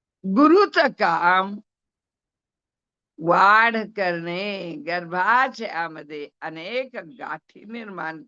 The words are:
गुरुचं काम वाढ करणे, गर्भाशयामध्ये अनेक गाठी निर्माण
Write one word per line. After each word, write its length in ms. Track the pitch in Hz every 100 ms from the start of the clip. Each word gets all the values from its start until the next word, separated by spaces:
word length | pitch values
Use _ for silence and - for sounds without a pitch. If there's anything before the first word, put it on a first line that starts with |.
| _ _
गुरुचं 640 | 190 196 302 370 403 - 277 -
काम 600 | 190 165 175 185 190 208 _ _ _ _ _ _ _ _ _ _ _ _ _ _ _ -
वाढ 580 | 160 180 190 214 233 226 214 202
करणे, 760 | 180 170 170 175 208 196 175 156 147
गर्भाशयामध्ये 1400 | 175 170 180 196 240 269 240 220 165 165 156 147 151 147 _
अनेक 560 | 160 160 175 240 262 240
गाठी 680 | 170 123 147 156 _ -
निर्माण 580 | 208 233 220 180 160 160